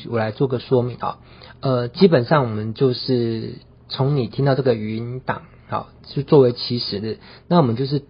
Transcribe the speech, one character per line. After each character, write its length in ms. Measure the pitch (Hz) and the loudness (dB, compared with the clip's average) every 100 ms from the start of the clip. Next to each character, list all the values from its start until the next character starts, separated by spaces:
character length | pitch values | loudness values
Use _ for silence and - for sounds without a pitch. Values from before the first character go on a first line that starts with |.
| - | -4
我 80 | 117 | -4
来 140 | 110 | -4
做 160 | 107 135 | -2 -4
个 100 | 123 | -4
说 240 | - 127 | 0 0
明 160 | 120 113 | 0 -4
啊。 200 | 92 - - - - - | -8 -10 -18 -20 -20 -8
呃， 280 | 139 127 120 | -2 -2 -2
基 180 | - 190 | 4 4
本 180 | 156 120 | 4 4
上 180 | 156 | 2
我 40 | 123 | 2
们 260 | 107 110 | -4 -6
就 200 | 107 135 | 0 0
是 600 | 120 - 123 117 113 117 120 - - - | 0 -2 -2 0 -4 -8 -14 -20 -20 -16
从 260 | - 135 147 | -2 0 0
你 120 | 113 | -2
听 180 | - 139 | 0 0
到 100 | 135 | 2
这 80 | |
个 100 | 131 | 2
语 220 | 117 107 110 | 0 -2 -6
音 260 | 120 127 | -8 -10
档， 200 | - 117 - - - | -8 -8 -10 -20 -8
好， 220 | 107 - - - | -8 -8 -18 -10
是 160 | - | -8
作 160 | 139 151 | 4 6
为 140 | 127 | 6
起 260 | 117 - 120 | 2 -6 -6
始 180 | - 101 | -4 -6
日， 200 | 110 - - - _ | -6 -10 -14 -20 _
那 100 | 175 | 2
我 40 | |
们 140 | 131 113 | 4 0
就 100 | 135 | -2
是 180 | 143 - | -4 -6